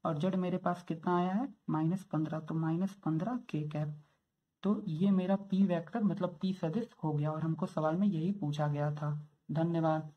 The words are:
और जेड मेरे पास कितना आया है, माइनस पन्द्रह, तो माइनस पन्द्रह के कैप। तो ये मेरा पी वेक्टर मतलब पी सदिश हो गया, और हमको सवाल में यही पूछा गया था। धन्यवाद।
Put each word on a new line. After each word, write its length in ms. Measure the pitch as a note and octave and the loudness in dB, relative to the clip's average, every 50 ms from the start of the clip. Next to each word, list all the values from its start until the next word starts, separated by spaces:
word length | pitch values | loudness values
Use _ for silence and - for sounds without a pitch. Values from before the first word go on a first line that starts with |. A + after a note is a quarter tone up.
| - | -2
और 140 | E3+ D#3+ D3 | -2 -2 0
जेड 160 | D#3+ F#3+ F#3 | 0 0 0
मेरे 240 | F#3 F3+ F3+ F3+ F3+ | 0 0 0 -2 0
पास 260 | - F3+ F3 - - - | 0 -2 -2 -2 -4 -8
कितना 280 | E3 E3 - F#3 F3+ | -8 -4 0 0 2
आया 160 | F3 F3+ F#3 | 2 2 2
है, 160 | F#3 G#3+ C4+ C#4 - _ _ - | 0 0 -2 -4 -8 _ _ -2
माइनस 340 | D#3 D#3 D#3+ D#3+ F3+ F#3+ - | 0 0 2 0 0 -2 -4
पन्द्रह, 340 | _ - D#3 D#3 D3+ D#3+ D#3 | _ -2 -2 -2 -2 -4 -6
तो 160 | D#3+ D#3 E3 | -6 -4 -2
माइनस 400 | D#3+ D#3+ D#3+ D#3+ E3+ F#3+ F#3+ - - - | -2 0 0 0 0 0 -2 -4 -4 -2
पन्द्रह 340 | D#3 D#3+ D#3+ F#3 A3+ B3+ B3 - - | -2 0 0 0 -2 -4 -6 -6 -4
के 120 | - D3+ D3+ D3+ | -4 -4 -4 -2
कैप। 260 | D3+ D3+ D#3 D3+ D3+ - - _ _ _ _ _ _ _ _ _ _ _ | -2 -4 -4 -4 -6 -10 -16 _ _ _ _ _ _ _ _ _ _ _
तो 200 | - F#3+ G#3+ - - F3+ | 0 0 0 0 0 -4
ये 220 | D#3 D3+ F#3+ G3+ | 0 2 4 4
मेरा 260 | G3 F#3 F3+ F3+ G3 | 6 4 4 4 2
पी 260 | G3 - - F#3+ F#3 G3 | 0 2 0 4 4 4
वेक्टर 360 | F3 F3 E3 E3+ - - A#3 | 4 4 0 -2 -4 -4 0
मतलब 360 | G#3 F#3 E3 - F3+ F3 - - | 2 2 2 2 -2 -4 -4 -2
पी 100 | - F#3 | -2 -2
सदिश 360 | F#3+ - - D#3+ D#3 A3+ A#3 - - - - | -2 0 -2 -2 0 -2 -4 -4 -8 -4 -2
हो 80 | D#3 | -2
गया, 180 | D3+ D3 D3 D3+ | 0 0 0 0
और 120 | D#3 D#3 | -2 -2
हमको 240 | D#3+ D#3+ D#3+ D3+ F#3+ | -2 -2 0 -2 -2
सवाल 300 | F#3 - D#3+ D#3 D#3 D#3+ | -2 0 0 2 2 2
में 100 | F3+ G#3 | 4 2
यही 260 | G3+ E3+ D#3 D#3+ F#3 | 2 2 2 0 -2
पूछा 340 | G3+ - D3+ D3 D3 D3+ D3+ | -2 0 -2 -2 0 0 0
गया 240 | D3 C#3+ D3 D3 D3+ | 0 2 0 0 -2
था। 200 | D3 D3 D3+ D3 D3 D3+ - - _ _ _ - | -2 -2 -2 -4 -4 -4 -8 -12 _ _ _ -4
धन्यवाद। 580 | D3+ D#3+ E3 E3+ E3 E3 D#3+ D#3+ D#3+ D#3 D#3 D#3 - | 0 0 2 2 2 2 2 2 2 0 -2 -6 -16